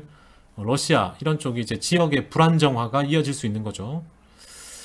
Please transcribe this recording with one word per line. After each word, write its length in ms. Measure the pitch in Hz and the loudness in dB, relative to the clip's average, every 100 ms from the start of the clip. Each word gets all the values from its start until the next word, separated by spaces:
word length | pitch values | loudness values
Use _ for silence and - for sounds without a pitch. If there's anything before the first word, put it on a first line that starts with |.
| - - - - _ - | -10 -20 -20 -20 _ -8
어, 80 | |
러시아 520 | 104 135 - 139 92 - | -2 -2 2 2 2 -2
이런 180 | 151 151 | -2 -2
쪽이 220 | 135 117 | -2 -4
이제 180 | 113 110 | -4 -4
지역의 520 | - 175 165 139 - | 0 2 4 2 0
불안정화가 720 | 160 165 160 147 117 117 135 | 4 4 6 4 2 0 0
이어질 300 | 143 156 135 | 2 0 0
수 100 | 135 | -2
있는 180 | 113 107 | -4 -4
거죠. 420 | 107 - 104 160 160 _ _ - - - - - | -6 -8 -8 -8 -10 _ _ -20 -20 -20 -18 -18